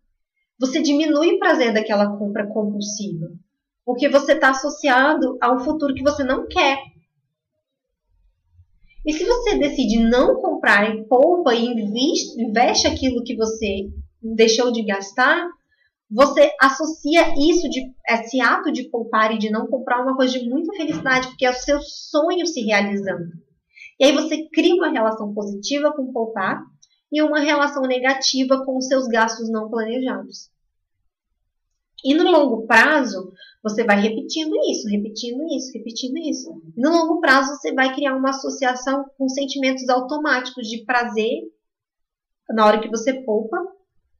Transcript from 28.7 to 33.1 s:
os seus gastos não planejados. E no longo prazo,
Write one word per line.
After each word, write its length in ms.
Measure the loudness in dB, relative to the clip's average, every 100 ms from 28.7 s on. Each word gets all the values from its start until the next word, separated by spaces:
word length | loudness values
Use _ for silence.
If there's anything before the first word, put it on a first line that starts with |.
| -4
os 80 | 0
seus 200 | 0 0
gastos 440 | 0 0 -2 -6
não 180 | -4 -4
planejados. 840 | -6 -4 -4 -4 -6 -10 -18 -20 _ _ _ _ _ _ _ _ _ _ _ _ _ _ -8
E 100 | 0
no 120 | 2
longo 420 | 4 4 4 0 4
prazo, 640 | 4 6 4 0